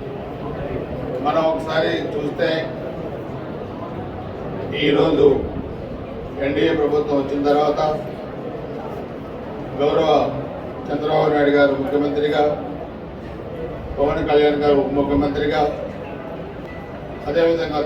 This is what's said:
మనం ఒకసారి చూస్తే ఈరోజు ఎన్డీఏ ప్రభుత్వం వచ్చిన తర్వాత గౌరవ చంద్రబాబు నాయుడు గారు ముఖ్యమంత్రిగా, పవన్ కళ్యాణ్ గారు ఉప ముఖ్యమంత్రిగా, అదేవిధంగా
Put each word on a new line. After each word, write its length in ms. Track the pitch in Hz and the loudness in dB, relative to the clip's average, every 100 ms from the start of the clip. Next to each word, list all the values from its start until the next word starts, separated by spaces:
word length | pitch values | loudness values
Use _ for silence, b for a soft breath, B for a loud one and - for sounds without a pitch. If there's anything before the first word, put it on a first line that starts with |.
| - - - - - - - - - - - - 147 | -8 -8 -8 -8 -8 -6 -4 -4 -6 -6 -6 -2 0
మనం 180 | 160 160 | 2 2
ఒకసారి 400 | 139 156 160 170 - - | 2 0 2 2 0 -2
చూస్తే 360 | 143 143 - 165 160 - - - - 110 - - 131 - - - - - - - - - - - - - - | -2 -2 0 2 2 -2 -6 -8 -6 -8 -8 -8 -8 -8 -8 -8 -8 -8 -8 -8 -8 -8 -8 -8 -6 -4 0
ఈరోజు 460 | 147 147 160 139 143 - - - - - - - - - - 135 139 | 4 4 4 6 6 6 0 -6 -8 -10 -10 -10 -10 -10 -10 -4 -2
ఎన్డీఏ 280 | 147 165 156 | 2 2 4
ప్రభుత్వం 360 | 143 147 151 139 | 4 2 2 2
వచ్చిన 200 | 135 143 143 | 2 0 4
తర్వాత 300 | 147 151 - 156 156 - - - - - - - - - - - - - - - - - 131 | 4 4 2 0 0 -4 -8 -8 -8 -8 -8 -8 -8 -8 -8 -8 -10 -10 -10 -10 -8 -8 0
గౌరవ 300 | 147 165 156 - - - - - - - - | 2 4 4 4 4 -2 -6 -8 -8 -8 -6
చంద్రబాబు 420 | 147 151 156 151 | -2 2 4 4
నాయుడు 200 | 147 143 143 | 4 6 6
గారు 160 | 139 135 | 6 4
ముఖ్యమంత్రిగా, 640 | 139 143 147 143 147 151 147 - - - - - - - - - - - - - - - | 0 0 2 2 2 2 2 0 -4 -8 -10 -10 -12 -12 -10 -10 -10 -8 -8 -8 -8 0
పవన్ 260 | 147 156 147 | 0 2 4
కళ్యాణ్ 320 | 147 147 143 | 6 6 4
గారు 140 | 147 139 | 4 4
ఉప 100 | 131 143 | 4 2
ముఖ్యమంత్రిగా, 640 | 139 143 143 147 143 127 123 - - - - - - - - - - - - - - - 147 | 2 2 2 2 2 2 2 0 -6 -8 -10 -10 -10 -10 -10 -10 -12 -12 -12 -12 -10 -8 -2
అదేవిధంగా 520 | 170 165 165 156 151 | 4 4 4 0 0